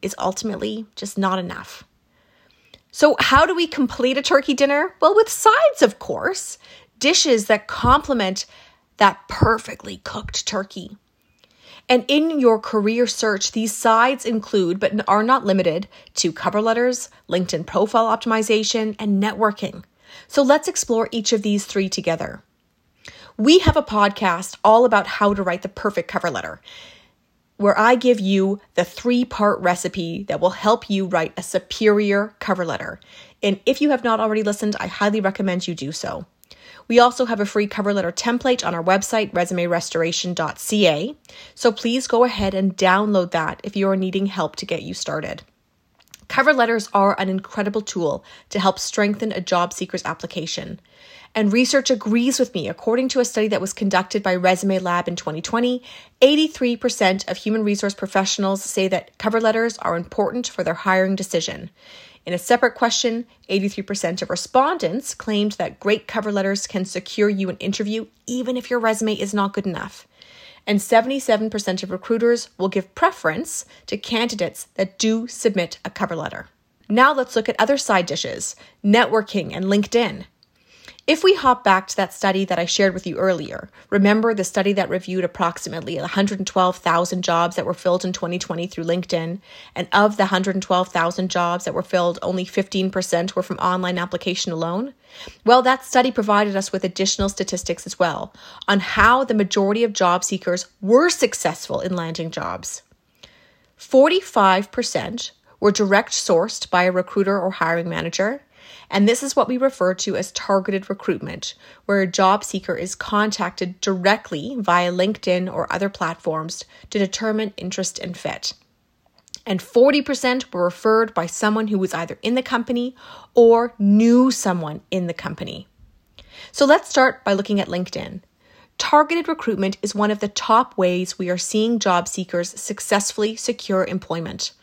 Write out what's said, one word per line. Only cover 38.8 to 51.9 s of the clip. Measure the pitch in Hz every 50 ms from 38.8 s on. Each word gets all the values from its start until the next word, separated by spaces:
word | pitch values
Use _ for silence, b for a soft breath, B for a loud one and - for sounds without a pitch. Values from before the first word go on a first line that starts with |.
| 165
website, | 180 190 196 196 - - 220 208 202 -
resume | 175 180 175 190 175 175
restoration | 175 170 170 - - - 165 165 170 170 - - 180 175
dot | 175 160 151 - -
C | - - 214 208 202 165
A. | 151 147 180 254 302 - _ B B B B B B
So | - - 240
please | 220 - - 233 240 262 254
go | - - 233 247
ahead | 247 233 - 196 196 190
and | 190 196 190 180 -
download | 190 185 185 196 208 214 208 190 175 175
that | - 165 156 160 160 - -
if | 208 -
you | 202 196 196
are | 190 190
needing | 190 185 180 196 196 196
help | 190 190 160 156 - -
to | 196 -
get | 175 160 -
you | 165 180
started. | - - - 151 156 151 - - 156 - _ _ _ _ _ _ _ _ _ _ _ _ _ - _ _ _
Cover | - 269 269 294 302
letters | 262 233 226 233 220 208 - -
are | 202 196 202 202 -
an | 190 190
incredible | 190 190 190 - - 220 202 208 208 220
tool | 208 - - 185 170 147 139 - B B B B B B
to | - 208
help | 185 196 190 -
strengthen | - - - - 208 202 208 208 226 220
a | - 185
job | 180 - 185 175 175 175
seeker's | - - 185 180 - 180 -
application. | - 165 - - 170 - 175 156 170 - - - 165 170 - B B B B B B B B B B B
And | 220 214 202
research | 202 240 254 247 285 277 262
agrees | -